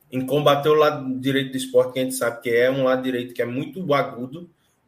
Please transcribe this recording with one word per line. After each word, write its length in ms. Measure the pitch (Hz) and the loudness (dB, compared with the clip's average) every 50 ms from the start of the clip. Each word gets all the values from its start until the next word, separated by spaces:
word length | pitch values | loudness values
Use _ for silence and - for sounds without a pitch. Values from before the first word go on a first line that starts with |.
| _ _ | _ _
em 140 | - 131 131 | -6 -6 -2
combater 420 | 127 135 147 147 143 139 139 147 156 | 0 0 2 4 4 4 4 4 4
o 60 | 151 | 4
lado 440 | 151 151 151 147 135 131 131 127 131 | 6 4 4 2 0 -4 -6 -6 -2
direito 340 | 127 139 131 139 135 131 | -2 0 0 0 -2 -2
do 40 | - | -4
Sport, 360 | - - - - 127 127 127 - | -6 -6 2 2 2 2 2 0
que 60 | 131 | -4
a 20 | |
gente 120 | 131 127 - | -4 -4 -2
sabe 260 | - 123 117 113 - | -2 -2 -2 -4 -4
que 80 | - 120 | -2 0
é 200 | 117 117 123 127 | 2 4 4 4
um 140 | 135 139 131 | 2 2 2
lado 180 | 127 131 131 | 2 0 0
direito 300 | 127 131 127 120 120 120 | -2 -2 -4 -4 -6 -6
que 80 | - - | -6 -6
é 60 | 117 | -4
muito 480 | 120 123 135 156 156 - 190 170 139 143 | -4 -4 -6 -8 -8 -8 -8 -2 0 0
agudo, 560 | 139 - - - 117 123 131 139 170 180 - _ _ _ _ _ _ _ | 0 0 -2 -6 -10 -12 -12 -12 -16 -18 -20 _ _ _ _ _ _ _